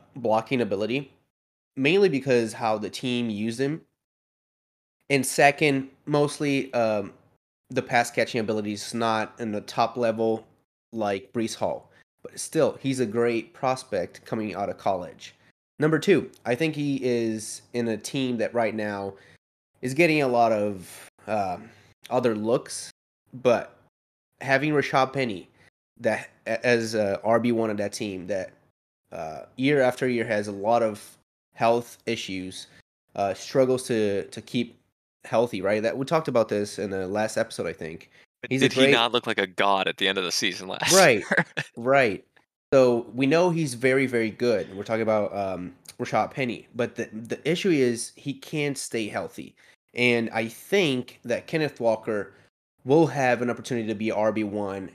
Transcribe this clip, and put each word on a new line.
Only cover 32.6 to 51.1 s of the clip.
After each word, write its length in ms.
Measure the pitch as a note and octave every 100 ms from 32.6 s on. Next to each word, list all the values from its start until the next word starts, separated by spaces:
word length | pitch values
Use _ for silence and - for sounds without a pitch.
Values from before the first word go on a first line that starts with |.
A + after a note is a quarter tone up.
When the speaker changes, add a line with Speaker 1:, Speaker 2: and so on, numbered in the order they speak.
| - - _ _ _ G#2
Speaker 1:
uh, 180 | G2
struggles 500 | F#2 - C#3 C3 B2+
to, 420 | - A2+ G#2 G2 -
to 160 | -
keep 360 | - B2 A#2 - _ _ _ _
healthy, 380 | - A2+ A#2+ G2
right? 200 | F#2 G#2+
That, 160 | G#2+ A2
we 60 | C3+
talked 220 | D#3+ D3+
about 220 | B2 A2
this 300 | G#2 G#2 -
in 100 | G2
the 180 | F#2+ F#2
last 300 | G2+ A2 -
episode, 280 | A2 - F2+
I 60 |
think. 380 | D#2+ E2 E2 - _ _ _
Speaker 2:
But 100 | -
Speaker 1:
He's 100 | C3+
a 80 | C3+
Speaker 2:
did 40 |
he 80 | C3
Speaker 1:
great 80 | C3
Speaker 2:
not 180 | B2+ A#2
look 160 | A#2+ A#2
like 100 | G2+
a 100 | F#2+
god 420 | F2+ G2+ G2 F#2
at 80 | -
the 100 | F#2+
end 100 | F#2+
of 60 |
the 80 | F2+
season 360 | - G2+ F2 F#2+
<laughs> 20 |
last 240 | F#2+ -
Speaker 1:
Right. 240 | F#3 E3+ G#2+
Speaker 2:
year? 260 | - - - - - -
Speaker 1:
Right. 500 | B2 C#3 A#2+ F#2 - _ _ _ _
So 360 | C#3 B2 A#2+ A#2
we 120 | A#2 C#3
know 240 | D#3+ F3+
he's 240 | E3 D3+
very, 320 | A#2+ C3 C3+ C3
very 260 | A#2 A2
good. 420 | - B2 G#2 E2 F#2+
We're 60 |
talking 180 | G2+ A2+
about, 340 | A2 G#2+ G2+ G2
um, 380 | F#2+ F2+ F2+ - - -
Rashad 320 | B2 A2+ G2+
Penny. 360 | - B2+ G2 -
But 220 | - A#2 -
the, 140 | A2
the 380 | G#2+ A#2 A#2+ D3+
issue 220 | E3+ G3+
is 420 | D3+ B2 A#2 - -
he 180 | C#3+
can't 440 | C3+ - D#3 C#3+ C3+
stay 320 | - A#2 G#2
healthy. 460 | G#2 E2 - C#2+ - _ _ _
And 360 | A#2+ B2 A#2 A2+
I 180 | A2+ A2+
think 720 | - - G3+ E3 B2+ B2